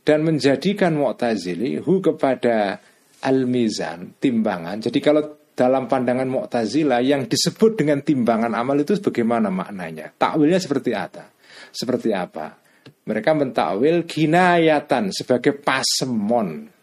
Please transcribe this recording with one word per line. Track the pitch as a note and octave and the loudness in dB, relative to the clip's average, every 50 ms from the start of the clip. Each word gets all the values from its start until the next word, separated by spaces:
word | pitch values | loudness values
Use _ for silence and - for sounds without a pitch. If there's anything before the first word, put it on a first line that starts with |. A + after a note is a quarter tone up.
dan | _ - D3+ D3+ D#3 | _ 2 2 4 2
menjadikan | E3 D#3+ C#3 A#2+ C#3 C3+ B2+ - F#3+ G3+ G3+ F#3+ F3 D#3+ | 0 0 2 2 2 0 2 0 -2 0 2 0 0 2
Mu'tazili, | D3 C#3+ A#2 - - A#2+ A#2 A2+ F#2+ E2+ F2+ F2 E2+ A2 C#3+ D#3 | 0 -2 -2 -2 -2 -2 -2 -2 -2 -4 -6 -6 -4 -4 -4 -4
hu | - - C3+ F#3 F#3+ | -4 0 0 0 2
kepada | F#3+ E3 D3 D3+ - C3+ B2+ B2 - A#2+ A#2 A2 G#2 G2 G2+ - _ _ _ _ _ _ _ _ | 2 0 0 2 0 0 0 0 0 0 2 2 0 -2 -4 -8 _ _ _ _ _ _ _ _
al-mizan, | - C3+ C3 C3+ C3 B2 B2 B2 A#2 A2 G2 G2 F2 E2 E2 F2 F2+ - - | -2 0 2 2 2 0 0 0 0 0 -2 -4 -6 -8 -8 -10 -14 -16 -8
timbangan. | _ - C#3 A#2+ A2+ A2 G#2+ F#2+ F2 E2 E2+ G2 G#2+ | _ -2 0 2 2 0 0 -2 -2 -6 -8 -8 -6
Jadi | A2 A#2+ A#2+ | -6 -2 -2
kalau | C#3+ C#3 D3 D3+ D3+ D3+ D3+ - _ _ _ _ | 0 2 4 2 2 0 -2 -12 _ _ _ _
dalam | - B2+ B2+ C3 C3+ B2+ | 0 2 2 2 0 0
pandangan | A2+ C#3 C3 B2 B2 B2 B2+ C3 | 0 -2 0 0 0 0 0 -2
Mu'tazilah | B2+ C3 B2+ - - - A#2+ A#2 G2+ A#2 D3+ D#3+ C#3+ B2 A#2+ B2 | -2 -2 -4 -4 -2 -2 -2 -2 0 0 0 2 2 2 2 2
yang | C3 C#3+ C#3 B2+ A2+ | 2 2 0 0 -2
disebut | - - - F3 - - A3 A3 A3 | -2 0 0 -2 2 4 2 2 4
dengan | - D3 D3+ D3 C#3 | 2 0 0 0 0
timbangan | C#3 - D3+ C3 A2+ A2+ A2+ G#2+ A2+ A#2 A2 | 2 0 0 2 2 2 2 2 0 -2 -2
amal | A2+ A#2+ C3 C#3+ C#3+ | -2 -2 0 0 0
itu | D3 D3 G#3 | 0 0 -2
bagaimana | F#3 G3 A#2+ - A#2+ A#2 A2+ A#2 A#2 A2 G2 F#2 | 0 0 -2 0 0 0 0 2 0 0 0 -2
maknanya? | F#2 F2+ - G#2 F#2+ F2+ D#2+ D#2+ D#2+ D#2 E2 _ | -4 -6 -8 -10 -10 -10 -10 -10 -12 -14 -16 _
Takwilnya | _ C3 G#2+ - C3+ D3 D3+ F3+ | _ -2 0 2 2 2 4 2
seperti | F#3 F3+ C#3 C#3+ C3 - B2+ A2 | 0 0 -2 -4 -4 -2 -4 -4
apa? | G2 F2 - - E2+ - - _ _ _ _ - - - - | -4 -6 -8 -12 -18 -20 -20 _ _ _ _ -20 -20 -20 -16
Seperti | - - A#2 A#2 - - - A#2 | -12 -8 -4 -4 -4 -2 0 -2
apa? | G#2 F#2 F2+ E2+ _ D#2 D#2 D2+ - _ _ _ _ _ _ - _ _ _ | -2 -2 -4 -6 _ -12 -12 -12 -14 _ _ _ _ _ _ -20 _ _ _
Mereka | - G#2+ A2 A2+ D#3 D#3 | -6 -4 0 0 0 2
mentakwil | D3+ C#3+ A#2+ A2+ C3 A2 D#2 F#2 G2 B2+ D#3 E3+ F3 E3 E3+ | 2 0 -2 0 -2 -2 0 0 2 2 2 2 0 -2 -4
kinayatan | - D3+ D3+ D3+ D#3 F3+ F#3 F3+ F3 E3+ E3 D#3+ D3+ C#3+ D3 - D3+ B2 G#2+ F#2+ - | -2 0 0 2 4 4 4 4 4 4 4 4 4 2 0 0 -2 0 0 -2 -4
sebagai | - - - B2+ A#2+ B2 D3 C#3 | -6 -2 0 0 2 2 0 0
pasemon. | - - - C3 C3 B2+ - - - D3 C3 A#2+ A2 G2+ G#2 A#2+ A#2+ A2 F2 D#2 D2 D2+ - _ _ | 0 -2 0 0 0 0 -2 -2 -2 -2 -2 -2 -2 0 0 0 0 0 -2 -6 -10 -14 -16 _ _